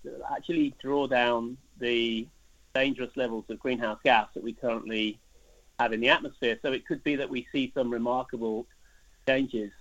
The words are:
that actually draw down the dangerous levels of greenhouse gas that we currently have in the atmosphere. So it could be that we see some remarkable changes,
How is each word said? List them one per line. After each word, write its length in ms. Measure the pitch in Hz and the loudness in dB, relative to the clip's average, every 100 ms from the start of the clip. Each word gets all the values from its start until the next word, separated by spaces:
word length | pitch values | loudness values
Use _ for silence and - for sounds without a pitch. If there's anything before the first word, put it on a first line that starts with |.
that 160 | 143 - - | -8 -10 -8
actually 420 | 151 - 165 143 - | -6 -2 2 2 0
draw 260 | 131 143 131 | -2 0 2
down 500 | 127 120 117 117 131 - - | 4 4 2 -2 -8 -16 -6
the 460 | 120 117 117 113 123 _ _ _ _ 131 | 0 2 0 -2 -6 _ _ _ _ 0
dangerous 340 | 139 127 123 139 | 0 0 -4 -4
levels 220 | 123 113 101 | -2 -4 -8
of 60 | 110 | -6
greenhouse 360 | 131 120 117 107 139 | -4 -2 -2 0 4
gas 160 | 113 104 | 4 4
that 100 | - 107 | -6 -10
we 40 | 113 | -6
currently 420 | 123 113 104 110 107 - _ - - - _ - | -4 -4 -4 -2 -2 -4 _ -20 -20 -20 _ -2
have 100 | 120 110 | 0 2
in 40 | |
the 60 | 123 165 | 4 4
atmosphere. 380 | 147 - 120 110 | 0 -2 -2 0
So 60 | - 123 | -2 -4
it 40 | - | -4
could 140 | 151 151 | -4 -2
be 40 | 143 | -2
that 100 | 139 127 | -2 -6
we 40 | - | -4
see 120 | 143 127 139 | -2 -2 -2
some 120 | 120 120 | -2 0
remarkable 580 | 120 127 127 117 113 110 120 _ - - - - - | 0 0 -2 -4 -4 -4 -8 _ -20 -20 -20 -4 2
changes, 420 | 135 135 117 104 - | 2 2 -2 -4 -8